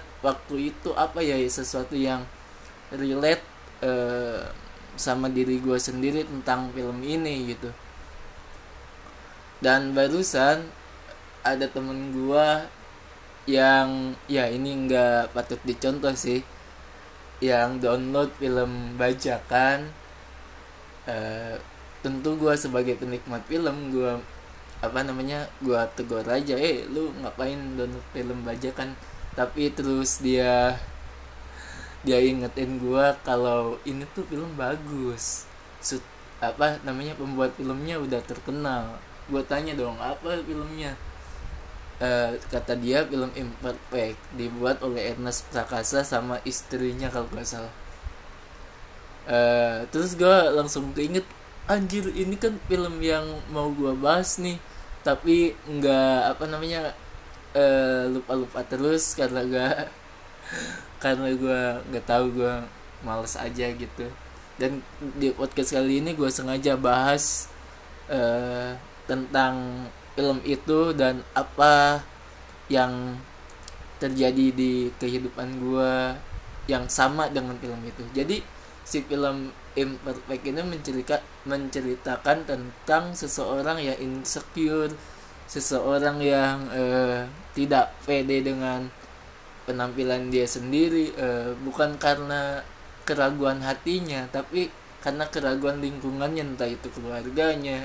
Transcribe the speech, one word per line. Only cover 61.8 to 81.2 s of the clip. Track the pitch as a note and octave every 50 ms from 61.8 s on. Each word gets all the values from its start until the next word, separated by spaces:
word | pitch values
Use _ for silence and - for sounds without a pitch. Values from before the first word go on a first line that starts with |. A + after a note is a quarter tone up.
| C3 C3+
nggak | B2+ A#2 -
tahu, | - A#2+ B2 B2+ B2 A#2+ B2
gua | B2 B2 B2 A#2+ A#2+ A2+ - - - - - - -
males | A2+ A2 A2+ A2+ A2 -
aja | - A#2+ A#2+ A#2+ B2 B2 A#2+ A#2+
gitu. | A#2+ A#2+ G#2 - - A#2+ A#2+ - - - - - - - - -
Dan | - C3 C3+ C#3 C3 - - - - D3 C3+ C3 C#3+
di | C3+ C3 -
podcast | - C3+ C3 - C#3+ C3 - C#3+
kali | C3 C3+ C3+ C#3 C#3+
ini | D3+ E3+ E3
gua | D3+ C#3+ C3 C3
sengaja | - C3 C3 C3 C3+ C3+ C#3+ C3+ C3
bahas, | C3 B2 B2 B2+ C3+ C#3 C#3+ C#3+ - - - - - - - - - - - - - - - - - -
eh, | C#3+ B2+ A#2+ A#2 A#2 B2 B2 B2 B2 B2 B2 B2 B2+ B2+ - - - - -
tentang | - C3 C3 B2+ C3 C#3 C3+ C3 B2+ C3 B2+ B2+ B2 B2 B2+ B2+ A#2 - - - - -
film | C#3 C#3+ C#3 C3+ B2+ -
itu | C#3+ C#3 C3 - D3+ D#3 D#3 E3 E3 D3+
dan | C#3+ C3 C3 B2+ B2 - - -
apa | C#3 C3+ - - C#3 C#3+ D3+ D3 C#3+ C#3+ C#3+ D3 D3 - - - - - - - - - - - - -
yang | - C#3 C3 B2+ B2+ B2+ B2 B2+ B2+ B2 B2+ C3 - - - - - - - - - - - - - - -
terjadi | C#3 C3 C3 C3+ C3 B2+ B2+ C3 C3 C3
di | B2 B2+ B2+ B2+ B2 B2 A#2+ A#2+ B2
kehidupan | - B2+ B2 B2 B2+ B2+ B2 - B2+ B2+ B2+ C3 B2+ B2+
gua | B2+ C3 C3 C3 B2+ C3 C3 B2+ B2+ C3 C3+ - - - - - - - - -
yang | - C3+ B2 B2 B2+
sama | - - C3 C3+ D3 D#3 D#3 -
dengan | C#3+ C3+ B2+ B2+ B2 A#2
film | - B2 A#2+ A#2 A2+
itu. | A#2 - - A#2 A#2
Jadi, | C3 C3+ C#3+ E3 G#3 G#3+ - - - - - - - - -
si | - - D3 C3+
film | - C#3+ C#3+ C#3+ C#3 C3+ C#3 C3+ C3+ - - - - - C3+
Imperfect | C3+ C3+ C3+ A#2+ - C3+ B2 - - C3 C3+ B2 -
ini | C#3 C3+ D#3+
mencerita-, | F3 F3+ E3+ D3+ - C#3 C3 B2+ B2 - D3+ -